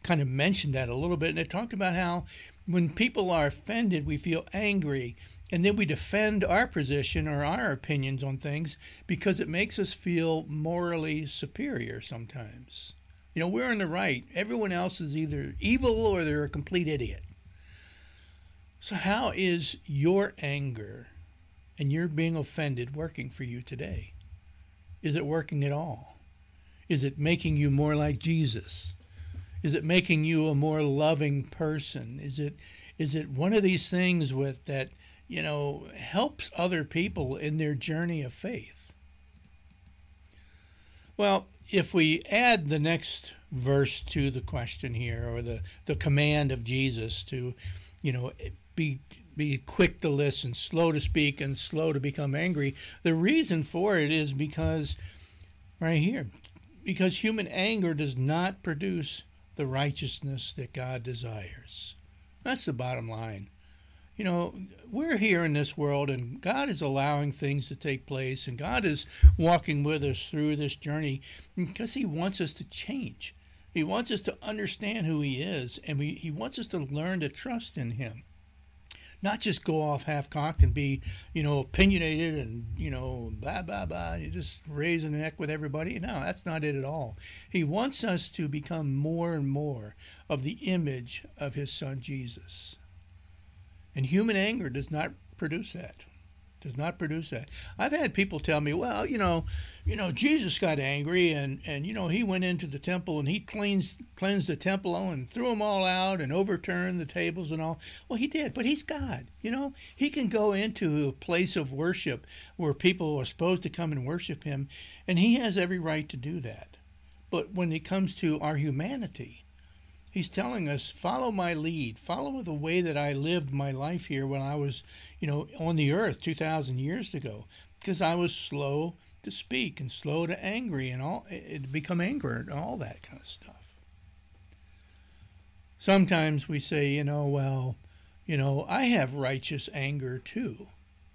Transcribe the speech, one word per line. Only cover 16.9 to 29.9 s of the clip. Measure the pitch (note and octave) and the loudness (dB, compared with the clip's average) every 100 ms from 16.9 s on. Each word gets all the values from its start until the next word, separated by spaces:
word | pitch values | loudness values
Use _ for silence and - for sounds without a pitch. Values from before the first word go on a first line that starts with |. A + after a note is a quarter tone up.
| D3 A2+ - - - - - - - - - - - - - - - - - | 0 -2 -6 -12 -18 -20 -20 -20 -20 -20 -20 -20 -20 -20 -20 -20 -20 -20 -16
So | - | -8
how | F#3+ F#3 G#3+ A#3+ | -2 2 2 2
is | F3 F#3+ F3 C#3+ - - | 2 2 2 0 -6 -4
your | C#3 D3+ G3 G3+ - | 2 4 4 2 -2
anger | C#3+ C#3+ C#3 A2+ G#2 A#2 A#2 - - - - - - - | -4 -2 -4 -6 -8 -12 -16 -20 -20 -20 -20 -20 -16 -4
and | C#3+ | 0
your | D3+ F3 | 2 0
being | D3+ E3 E3 | 0 0 0
offended | C#3 - D3 B2 B2 | -2 -2 -2 -2 -4
working | C#3+ D#3+ - C3 | -6 -6 -6 -10
for | - | -8
you | B2+ A#2+ | -8 -8
today? | B2+ A#2+ D3+ - - - - - - - - - - - | -10 -8 -6 -6 -8 -14 -18 -20 -20 -20 -20 -20 -20 -6
Is | D#3 D3 | -2 0
it | C#3+ | 0
working | D#3+ D#3 D3+ | -2 0 0
at | C#3+ | 0
all? | C#3+ E3 A#2 - - - - - - - - - | 0 -4 -8 -14 -20 -20 -20 -20 -20 -20 -12 -2
Is | D3+ | 0
it | C#3 C#3 | 0 0
making | D3+ E3+ D#3 D3 | 2 2 2 4
you | D3 | 6
more | C#3 D3+ D3+ | 6 4 4
like | D3+ C#3 | 2 0
Jesus? | D#3+ E3 D3 A2 - - - - - - - - - - | 2 2 2 0 -4 -6 -6 -10 -16 -16 -12 -12 -12 -4
Is | D#3+ | -2
it | D3+ | 0
making | D#3 | 4